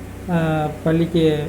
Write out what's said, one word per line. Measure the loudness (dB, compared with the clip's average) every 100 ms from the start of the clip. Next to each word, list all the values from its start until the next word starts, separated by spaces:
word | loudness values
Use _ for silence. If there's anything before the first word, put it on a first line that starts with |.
| -14 -12 -2
அ, | 0 0 0 -2 -2
பள்ளிக்கு | 0 2 2 2 4 2